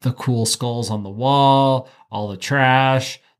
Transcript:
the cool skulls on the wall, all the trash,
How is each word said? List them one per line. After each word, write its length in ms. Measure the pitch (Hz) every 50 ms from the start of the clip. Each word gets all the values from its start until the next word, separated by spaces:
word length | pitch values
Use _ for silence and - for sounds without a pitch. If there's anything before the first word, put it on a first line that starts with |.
the 100 | - 127 123
cool 320 | - - - 123 113 113
skulls 440 | 110 - - 131 123 117 120 117 104
on 140 | 110 107 101
the 60 | 95
wall, 800 | 98 107 123 131 139 139 139 135 135 135 139 135 135 127 131 - _ _ _ -
all 160 | - 104 104 104
the 80 | 101 92
trash, 840 | - - 139 139 135 131 127 131 135 135 131 131 127 - - - _ _ _ _